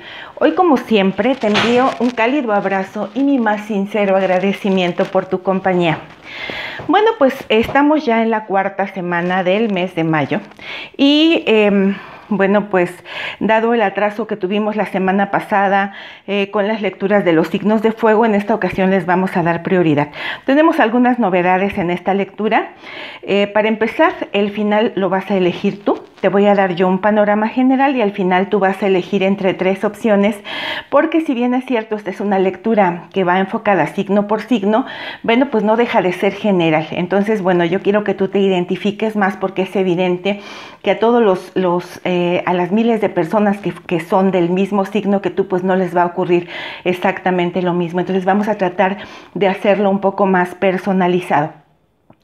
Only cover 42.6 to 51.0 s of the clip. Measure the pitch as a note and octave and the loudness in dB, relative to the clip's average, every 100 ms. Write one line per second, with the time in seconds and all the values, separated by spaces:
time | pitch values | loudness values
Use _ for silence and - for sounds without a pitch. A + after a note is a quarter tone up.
42.6 | F3 G#3 A3+ A3+ G3 F3+ E3 G#3+ G#3 G3+ | 0 0 2 0 0 0 0 2 0 0
43.6 | F3 F3 - F3 E3 G3 F#3+ F#3 E3+ F#3 | -4 -8 -4 -4 0 2 2 2 0 0
44.6 | G3 G3+ G3 G#3+ G3 G3 G3 F3 F#3+ F#3 | 0 0 -2 -2 0 0 -2 -2 -2 -2
45.6 | F#3 F#3 F#3 F3 F3 F3 F3 F3 E3+ - | 0 0 0 0 0 0 0 0 0 -12
46.6 | - - - F3+ G3 F#3 F#3 F3+ F3 F#3 | -12 -8 -4 -2 -2 -2 -2 0 0 -2
47.6 | F3+ F3 E3+ F3+ F3 F#3+ F#3 G3+ G#3 G3+ | -2 -2 -2 -2 -2 -2 2 0 0 -2
48.6 | F#3 F3+ F#3+ G3+ - - - F3 F#3+ F#3+ | -2 0 -2 -2 -12 -18 -12 -2 0 0
49.6 | A3 F#3+ G3+ G3 G3 F#3+ G3 F#3 F3+ - | 2 2 2 2 0 0 2 2 0 0
50.6 | G3 F#3 G#3 F#3+ | 0 0 0 0